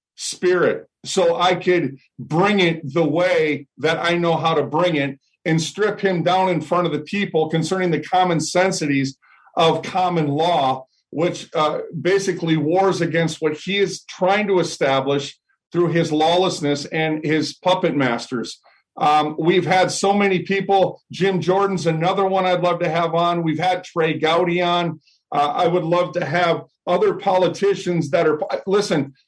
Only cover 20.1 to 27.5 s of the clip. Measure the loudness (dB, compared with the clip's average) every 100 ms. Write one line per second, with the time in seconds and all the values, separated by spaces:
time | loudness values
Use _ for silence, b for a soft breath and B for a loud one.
20.1 | 2 2 0 -2 -2 2 2 2 -2 _
21.1 | -2 0 0 0 2 0 0 -2 0 0
22.1 | 0 0 0 0 0 0 0 -2 0 0
23.1 | 0 0 0 -2 0 0 -2 -4 -2 -2
24.1 | 0 0 2 2 0 0 0 -2 -6 b
25.1 | b _ -2 0 0 0 0 0 0 0
26.1 | -4 -2 0 0 0 -6 _ -2 2 2
27.1 | 0 0 2 2